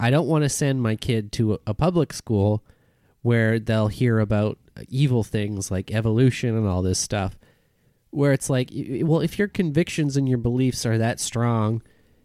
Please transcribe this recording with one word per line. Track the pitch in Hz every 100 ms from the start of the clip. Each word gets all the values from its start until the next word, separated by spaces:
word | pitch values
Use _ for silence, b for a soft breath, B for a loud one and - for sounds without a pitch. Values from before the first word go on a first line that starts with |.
"I | 120
don't | 147 139
wanna | 156 143
send | - 143 135
my | 113 110
kid | - 113 104
to | - 110
a, | 101 -
a |
public | 101 156 175 139
school | - - 104 104 107 _ b b b b b
where | 120 117 110 113
they'll | 110 110 107
hear | - 123 110
about | 104 104 107 - _ - -
evil | 131 143 123
things | 104 110 104 98 -
like | 95 -
evolution | 107 113 110 131 - 123 113
and | 104
all | 90
this | 92 92
stuff," | - 104 98 - b b b b b b b
where | - 143
it's | 135 -
like, | 127 127
y-, | 135 -
y-, | 131
well, | 160 160
if | 165 -
your | 202
convictions | - 170 143 175 - 147 139
and | 135
your | 123
beliefs | 120 127 131 -
are | 120 113
that | 113 -
strong | - 117 120 113 107 113 - b b b